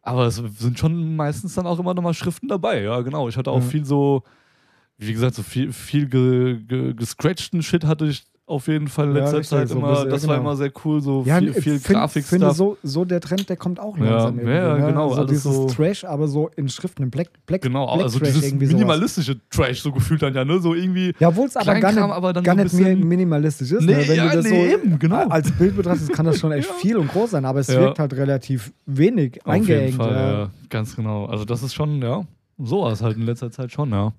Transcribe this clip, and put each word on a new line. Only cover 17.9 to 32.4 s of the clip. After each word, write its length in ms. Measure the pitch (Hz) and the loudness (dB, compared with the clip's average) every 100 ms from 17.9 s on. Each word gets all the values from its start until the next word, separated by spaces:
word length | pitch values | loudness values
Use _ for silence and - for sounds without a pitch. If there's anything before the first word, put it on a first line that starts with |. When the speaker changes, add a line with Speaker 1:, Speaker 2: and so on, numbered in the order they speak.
Speaker 2:
Black 120 | 131 | 0
Speaker 1:
also 140 | 135 120 | 0 0
Speaker 2:
Trash 100 | 143 | 2
Speaker 1:
dieses 160 | 139 139 | 2 0
Speaker 2:
irgendwie 180 | 139 | 0
sowas. 140 | 139 175 | 2 4
Speaker 1:
minimalistische 560 | 196 160 202 - 127 131 _ | 4 2 0 -2 -4 -6 _
Trash, 320 | - 131 127 | -2 0 -2
so 100 | 151 | -4
gefühlt 300 | 131 - 156 | -2 0 2
dann 120 | 143 | 0
ja, 120 | 131 135 | 0 0
ne? 140 | 180 | 2
So 120 | 170 | 2
irgendwie 400 | 170 185 185 180 - | 0 0 0 -2 2
Speaker 2:
Ja, 100 | 165 | 2
obwohl's 280 | 170 269 262 | 4 0 0
aber 80 | 175 | 2
gar 80 | - | 4
Speaker 1:
Kleinkram, 280 | 190 214 202 | 4 4 2
Speaker 2:
nicht, 80 | 175 | 0
Speaker 1:
aber 160 | 180 | -2
dann 100 | 180 | 2
Speaker 2:
gar 120 | 175 | 4
Speaker 1:
so 60 | 185 | 4
ein 40 | |
Speaker 2:
nicht 80 | 185 | 4
mehr 100 | 175 190 | 4 4
Speaker 1:
bisschen 140 | 190 165 | 4 4
Speaker 2:
minimalistisch 640 | 180 180 147 151 147 127 | 2 2 2 0 -2 -2
ist, 140 | 196 | 2
Speaker 1:
Nee, 80 | 160 143 | 4 4
Speaker 2:
ne? 120 | 143 | 4
Wenn 80 | 165 | 4
Speaker 1:
ja, 120 | 165 | 4
Speaker 2:
du 60 | 165 | 2
das 80 | - | 4
Speaker 1:
nee, 200 | 180 180 | 4 4
Speaker 2:
so 40 | 392 | 2
Speaker 1:
eben, 200 | 262 156 | 2 2
genau. 180 | 160 214 | 2 2
Speaker 2:
a-, 100 | - | 2
als 260 | 160 151 | 2 0
Bild 240 | - 185 196 | 2 2 2
betrachtest, 340 | 175 175 156 | -2 -2 -2
kann 100 | 147 | 0
das 140 | 160 147 | 2 2
schon 140 | 160 | 0
echt 160 | 156 320 | -2 -4
Speaker 1:
<laughs> 20 | |
Ja. 40 | - | -2
Speaker 2:
viel 200 | 196 226 | 0 0
und 120 | 143 | 0
groß 240 | 180 233 | 0 -2
sein, 120 | 165 | -2
aber 160 | 131 135 | -2 -2
es 80 | 135 | 0
Speaker 1:
Ja. 120 | 131 | 4
Speaker 2:
wirkt 180 | 131 139 | 4 2
halt 160 | 147 | -4
relativ 580 | 131 139 135 - 131 101 _ - | -2 -2 -2 -2 -6 -6 _ -6
wenig 540 | 135 180 240 135 - | 2 4 4 -2 -4
Speaker 1:
Auf 80 | - 165 | -2 0
jeden 140 | 214 | 4
Speaker 2:
eingeengt, 240 | 151 131 127 | 2 2 0
Speaker 1:
Fall, 140 | 113 | 0
Speaker 2:
ja. 180 | 104 131 104 | 0 0 -2
Speaker 1:
ja, 60 | 101 - - | -4 -10 -8
ganz 260 | 113 107 - | -6 -6 -6
genau. 300 | 110 104 101 | -6 -6 -6
Also 180 | 104 | -6
das 180 | 104 120 | -4 -6
ist 120 | 123 | -6
schon, 260 | - 151 147 | -4 -4 -2
ja, 240 | 120 160 185 _ | -2 -4 -6 _